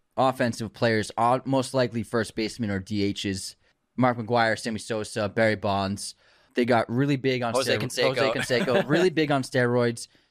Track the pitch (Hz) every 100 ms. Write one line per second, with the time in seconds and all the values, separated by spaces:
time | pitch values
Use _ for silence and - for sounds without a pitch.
0 | _ - 131 127 120 110 110 - 120 110
1 | 98 - 117 131 131 135 127 135 123 113
2 | 101 117 104 - 107 - 107 98 92 104
3 | 101 98 101 95 - - _ _ _ -
4 | 127 120 110 120 113 107 117 107 - 110
5 | 104 113 104 113 110 104 104 98 98 98
6 | - - _ _ _ - 120 117 - 120
7 | 143 135 135 127 117 123 120 123 127 -
8 | 131 123 113 117 120 120 110 120 120 160
9 | 185 156 151 139 123 131 123 123 120 117
10 | - _ _